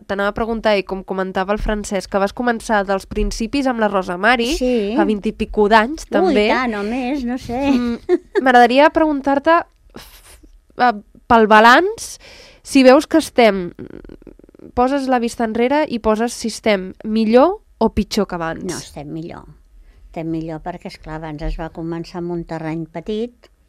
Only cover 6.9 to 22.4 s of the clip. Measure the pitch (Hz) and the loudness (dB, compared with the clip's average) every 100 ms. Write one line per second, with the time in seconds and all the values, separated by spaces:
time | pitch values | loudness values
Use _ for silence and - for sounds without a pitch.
6.9 | 247 247 294 240 254 - 240 277 254 240 | -6 -4 -4 -6 -6 -6 -4 0 0 0
7.9 | 233 - 359 - 415 262 247 240 254 311 | -4 -2 -2 -2 -2 4 6 6 6 4
8.9 | 330 311 285 269 277 294 339 - _ _ | 4 0 0 -2 0 2 2 0 _ _
9.9 | - - - - - - - _ - 247 | -20 -20 -20 -20 -20 -20 -20 _ -2 0
10.9 | 208 - _ - 233 214 214 226 269 370 | 0 -8 _ 2 4 8 8 8 8 4
11.9 | 453 - - - - - _ - 277 254 | -4 -12 -16 -20 -20 -20 _ 0 4 6
12.9 | 277 - 320 - - 226 196 175 - - | 6 4 0 0 2 2 2 -4 -10 -18
13.9 | - - - - - _ _ - - 254 | -18 -20 -20 -20 -20 _ _ -8 -2 0
14.9 | 277 262 254 233 - 226 220 247 294 311 | 0 0 0 -2 -4 -4 0 0 0 -2
15.9 | 233 220 214 233 - 226 - 226 202 185 | -2 0 0 -2 -4 -8 -4 0 0 -2
16.9 | - 220 220 220 240 320 427 _ - 226 | -10 -4 -2 4 6 4 2 _ -2 -2
17.9 | - 202 - 190 175 160 165 185 156 151 | -2 -4 -2 -4 -4 -6 -6 -8 -10 -10
18.9 | - 147 160 165 - - 147 _ - - | -16 -12 -12 -12 -14 -20 -20 _ -20 -20
19.9 | - - - 160 160 160 156 180 175 196 | -20 -16 -10 -6 -6 -6 -10 -10 -12 -14
20.9 | - - 156 160 147 160 165 160 175 165 | -16 -14 -12 -12 -8 -6 -6 -8 -10 -10
21.9 | 165 165 180 175 175 | -8 -10 -10 -8 -8